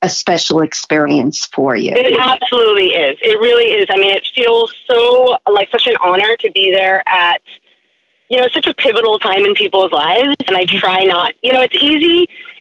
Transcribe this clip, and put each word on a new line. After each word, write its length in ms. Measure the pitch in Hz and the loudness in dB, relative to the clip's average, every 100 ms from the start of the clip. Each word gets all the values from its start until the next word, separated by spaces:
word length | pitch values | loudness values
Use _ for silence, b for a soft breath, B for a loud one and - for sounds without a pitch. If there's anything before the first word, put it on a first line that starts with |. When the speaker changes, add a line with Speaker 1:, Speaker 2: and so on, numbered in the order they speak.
Speaker 1:
a 60 | - | -6
special 540 | - - 170 - 160 | -4 -2 -2 0 0
experience 840 | 156 - - 151 147 147 127 - - | -2 -4 -4 -2 0 0 0 -4 -8
for 280 | - 135 123 | -4 -2 0
you. 160 | - | -2
Speaker 2:
It 240 | - - - | 0 0 0
absolutely 760 | 262 254 247 247 226 208 185 | 0 -2 -2 0 2 2 0
is. 260 | 180 147 - | 0 -2 -2
It 160 | - 214 | 0 2
really 320 | 233 240 233 | 2 2 2
is. 140 | 214 190 | 0 0
I 80 | 196 | 0
mean, 180 | 196 196 | 0 0
it 100 | - | -4
feels 400 | - 233 233 226 - - | -2 0 2 0 -4 -2
so, 500 | 240 240 254 254 247 - | 2 4 4 2 0 0
like, 180 | 208 196 | 0 0
such 160 | 233 247 | -2 0
an 120 | 226 | 0
honor 360 | 180 185 208 226 | 0 0 0 0
to 140 | 220 | -2
be 200 | 180 190 | -2 0
there 320 | 190 190 190 - | 0 0 0 0
at, 340 | 185 175 175 - - _ _ _ _ _ _ - | 0 0 -2 -6 -20 _ _ _ _ _ _ -4
you 100 | 254 | 0
know, 80 | 254 | 0
such 120 | 311 311 | -2 -4
a 80 | |
pivotal 460 | 285 - 220 226 214 | -2 -2 0 0 0
time 240 | 220 190 | 0 0
in 120 | 202 202 | 0 0
people's 360 | 202 190 185 | 0 0 0
lives. 460 | 160 156 196 277 285 - | 0 0 0 0 -2 -2
And 80 | 190 | -2
I 80 | |
try 400 | 185 196 196 185 | -2 -2 -2 0
not, 300 | 190 175 175 - | 0 0 -4 -4
you 80 | 247 | -2
know, 100 | 254 | 0
it's 140 | 254 285 | 0 0
easy, 540 | 294 302 330 339 349 B B B | 0 2 2 2 0 B B B